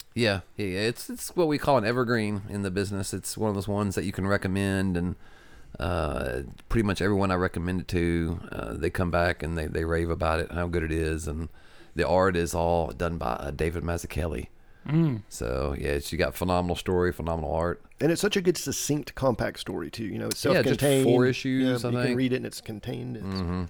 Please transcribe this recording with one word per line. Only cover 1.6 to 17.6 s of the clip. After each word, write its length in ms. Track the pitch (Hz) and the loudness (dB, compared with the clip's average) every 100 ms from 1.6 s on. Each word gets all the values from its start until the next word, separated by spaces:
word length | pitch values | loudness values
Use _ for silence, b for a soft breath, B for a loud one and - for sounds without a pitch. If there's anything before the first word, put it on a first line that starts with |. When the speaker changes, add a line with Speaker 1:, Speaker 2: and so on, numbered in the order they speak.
| - 135 | 4 4
Speaker 1:
an 60 | |
evergreen 580 | 104 123 120 120 104 104 98 | 4 2 2 2 0 -2 -4
in 100 | 101 | -4
the 80 | 98 | -2
business. 420 | 92 98 98 92 | 0 0 -2 -4
It's 220 | 95 - - | -6 -6 -2
one 100 | 107 | 0
of 60 | |
those 120 | 98 98 | 0 0
ones 280 | 101 104 98 | 0 2 0
that 80 | |
you 80 | 90 | -2
can 140 | - 95 | 0 2
recommend, 680 | 101 95 98 98 98 95 87 | 2 2 0 2 2 2 2
and, 180 | 87 82 B B B B B - | 0 -4 B B B B B -6
uh, 640 | 87 87 76 67 67 62 64 - - | -2 0 0 -2 -2 -4 -8 -12 -2
pretty 180 | 113 104 | 0 2
much 140 | 90 | 2
everyone 280 | 92 98 98 | 2 2 2
I 40 | 90 | 2
recommend 440 | 92 - 85 90 | 2 0 -2 -2
it 80 | - | 0
to, 520 | 90 85 85 82 85 - | 0 2 2 0 -2 -6
uh, 200 | - 57 | -8 -8
they 160 | 60 82 | -2 -2
come 200 | - 90 | 0 0
back 320 | 85 87 85 | 2 2 0
and 140 | 78 82 | -2 -2
they, 80 | 76 | -2
they 180 | 82 | -2
rave 260 | 82 82 85 | 0 0 0
about 300 | 82 82 80 | 0 0 0
it, 120 | - | -2
how 140 | 87 87 | -2 -2
good 140 | 85 | 0
it 80 | 80 | 0
is, 340 | 80 80 80 80 | 0 0 -2 -4
and 220 | 76 82 B B B B 76 | -6 -8 B B B B -2
the 100 | 71 | 2
art 300 | 90 95 90 | 4 4 4
is 180 | 85 | 0
all 340 | 87 85 85 76 | 2 2 2 0
done 260 | 65 85 82 | -2 -2 -2
by, 140 | 60 | -2
uh, 180 | 60 71 | -4 -4
David 320 | 73 80 82 | -2 -2 -2
Mazzucchelli. 680 | 82 85 - - 82 71 - - b b - | -2 -4 -4 -4 -4 -4 -8 -14 b b -2
Speaker 2:
Mm. 340 | 151 165 113 - | 2 2 0 -6
Speaker 1:
So, 460 | - 57 65 71 71 | -6 -2 -2 -2 -2
yeah, 100 | 71 | -2
it's, 220 | 71 - | -2 -2
you 60 | 80 | 0
got 160 | 73 | 0
phenomenal 420 | - 90 90 87 82 | 0 0 2 2 -2
story, 340 | - 90 90 | 0 2 2
phenomenal 420 | 87 80 82 76 | 0 -2 -2 -2
art. 300 | 80 | 0